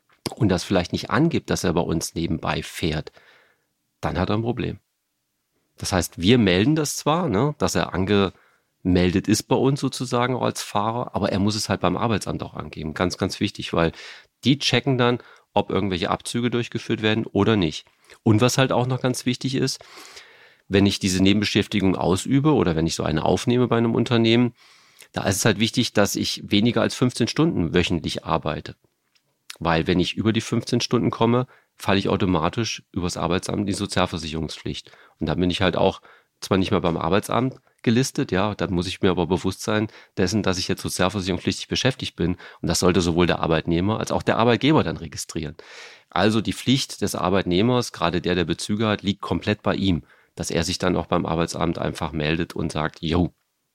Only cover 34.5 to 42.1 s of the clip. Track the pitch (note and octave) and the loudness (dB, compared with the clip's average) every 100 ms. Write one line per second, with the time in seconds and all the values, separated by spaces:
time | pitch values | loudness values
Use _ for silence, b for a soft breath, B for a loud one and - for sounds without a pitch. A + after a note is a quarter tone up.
34.5 | - D2+ D2 - B B B - E2+ F2+ | -8 -10 -10 -12 B B B -4 0 0
35.5 | F2 F#2 G2 G2 - b b b _ - | 2 0 2 2 0 b b b _ -2
36.5 | G2 F2+ F#2 E2+ E2 E2 G2 - G#2 C3 | 0 2 2 0 0 0 0 0 0 -2
37.5 | - _ _ - A#2 C3 - C3+ F#2 G#2 | -4 _ _ 0 2 0 -2 -2 0 -2
38.5 | G2 F2 F2 F2+ - G2 F2 D#2+ F2+ F#2+ | -2 -2 -2 -2 0 2 2 2 0 -2
39.5 | - - G#2+ G#2+ B B - F2+ G#2 F#2 | -4 -2 -2 -2 B B -2 0 0 0
40.5 | F2+ - F#2 F2+ - F2+ G2+ F#2 F2 - | -2 -2 -4 -4 0 0 0 -2 -2 -2
41.5 | - - E2+ B2+ - G2+ | -4 -4 -2 -2 -2 -6